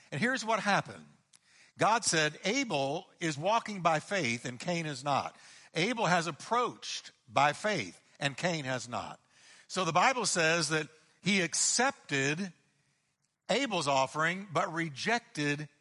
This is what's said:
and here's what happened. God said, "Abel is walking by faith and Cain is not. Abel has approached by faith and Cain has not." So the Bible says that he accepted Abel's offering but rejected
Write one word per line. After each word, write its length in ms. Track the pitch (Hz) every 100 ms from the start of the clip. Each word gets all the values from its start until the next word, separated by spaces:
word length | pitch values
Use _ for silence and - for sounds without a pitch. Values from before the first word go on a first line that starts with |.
| _
and 80 | 147
here's 240 | 233 262
what 160 | 220 220
happened. 440 | 185 180 135 92 73 _ _ _ _ _ - -
God 260 | 170 226
said, 340 | - 165 151 156
"Abel 640 | 226 262 247 147 135 156 - -
is 200 | 160 139
walking 420 | 180 226 220 202
by 180 | 165 156
faith 460 | - 196 123 117
and 160 | 135 123
Cain 260 | 175 170 160
is 160 | 127
not. 320 | 143 131 90 - - - -
Abel 320 | 160 202 233 180
has 200 | 180 165
approached 840 | 143 - 233 226 - - - - - -
by 240 | 110 147
faith 480 | 143 214 190 90 - _ -
and 160 | 143 131
Cain 280 | 175 165
has 240 | 131 131 117
not." 300 | 110 80 76 _ _ - - -
So 180 | 185
the 80 | 175
Bible 340 | 170 233 262 196
says 420 | 180 160 170 143
that 200 | - - - _ _
he 180 | 180 196
accepted 1120 | 170 - - - 269 - - 143 139 156 196 - _ _ _ _ _ _ _ _ -
Abel's 400 | 208 277 180 143
offering 580 | 135 131 151 160 190 202
but 200 | 160 160
rejected 960 | 160 165 127 196 233 - - 147 143 151 _